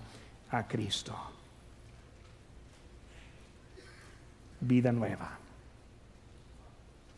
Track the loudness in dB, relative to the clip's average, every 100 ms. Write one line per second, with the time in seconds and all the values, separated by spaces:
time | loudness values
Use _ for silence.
0 | -2 -12 -14 -16 2 2 4 2 4 2
1 | 0 -4 -6 -10 -16 -18 -16 -16 -16 -16
2 | -16 -16 -16 -16 -16 -16 -16 -16 -16 -16
3 | -16 -16 -14 -16 -16 -18 -16 -16 -14 -14
4 | -14 -16 -16 -16 -16 0 10 12 12 10
5 | 6 2 -2 -6 -12 -14 -16 -16 -16 -16
6 | -16 -18 -16 -16 -16 -16 -16 -16 -16 -18
7 | -18